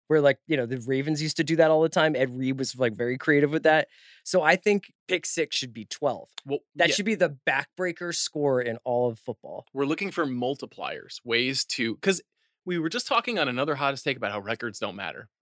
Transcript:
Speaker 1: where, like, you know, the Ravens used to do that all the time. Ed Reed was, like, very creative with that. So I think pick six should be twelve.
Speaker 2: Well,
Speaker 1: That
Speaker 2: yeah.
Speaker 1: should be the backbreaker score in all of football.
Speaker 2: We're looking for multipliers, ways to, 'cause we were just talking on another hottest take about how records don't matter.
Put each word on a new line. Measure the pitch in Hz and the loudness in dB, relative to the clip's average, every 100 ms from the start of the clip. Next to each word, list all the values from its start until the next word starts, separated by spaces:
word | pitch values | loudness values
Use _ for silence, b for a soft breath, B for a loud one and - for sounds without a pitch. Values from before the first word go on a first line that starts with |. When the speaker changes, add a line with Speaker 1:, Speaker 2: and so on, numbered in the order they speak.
| - | 0
Speaker 1:
where, | 156 | 4
like, | 143 131 - | 4 2 0
you | 147 | -2
know, | 117 | -2
the | 127 | -4
Ravens | 117 135 147 151 | -2 -2 0 -2
used | 156 - | -2 -2
to | |
do | 151 160 | 2 6
that | 156 | 6
all | 156 | 6
the | 160 | 4
time. | 175 156 131 | 4 2 2
Ed | 131 127 | -2 0
Reed | 131 131 | -2 -2
was, | 127 123 | -4 0
like, | 120 104 | -2 0
very | 120 127 | -4 0
creative | - 147 147 | 4 4 4
with | 156 | 4
that. | 156 156 - b b b | 4 4 2 b b b
So | - 180 | 0 2
I | 151 180 | 4 4
think | 214 202 - _ - | 4 0 -2 _ -4
pick | 180 - | -4 -2
six | 170 151 - | -4 -2 -4
should | 131 | -8
be | 113 101 | -12 -14
twelve. | - 143 107 - - | -4 -4 -4 -10 -16
Speaker 2:
Well, | 139 143 - | -8 -8 -6
Speaker 1:
That | 156 170 | 0 2
Speaker 2:
yeah. | 208 | 2
Speaker 1:
should | 208 | 0
be | |
the | 196 165 139 - | 0 0 0 -2
backbreaker | 135 - - 180 165 175 | -2 -4 -6 -6 -4 -6
score | 165 - 151 143 127 | -4 -4 0 2 2
in | 120 110 127 | 0 -4 -2
all | 120 123 | 0 0
of | 113 | -4
football. | - - - 90 - | -10 -12 -14 -16 -10
Speaker 2:
We're | 135 139 | -4 -2
looking | 160 196 | -2 -4
for | 170 143 | -4 -2
multipliers, | 123 123 143 - - 67 - - - | -2 -4 -4 -10 -10 -10 -10 -12 -14
ways | 120 117 127 135 - | -2 0 0 -2 -4
to, | - 113 104 | -2 -2 0
'cause | 196 185 - _ _ _ - | 0 -2 -6 _ _ _ -6
we | 175 | -4
were | 160 | -2
just | 226 - | -4 0
talking | 233 247 208 | 0 2 0
on | 135 | 0
another | 123 147 139 | 0 -2 0
hottest | 139 135 | -2 -2
take | 147 123 | -4 -4
about | 104 | -4
how | 104 | -4
records | 98 113 117 - | -6 -6 -6 -6
don't | 101 95 | -8 -6
matter. | 82 - 107 _ | -10 -10 -18 _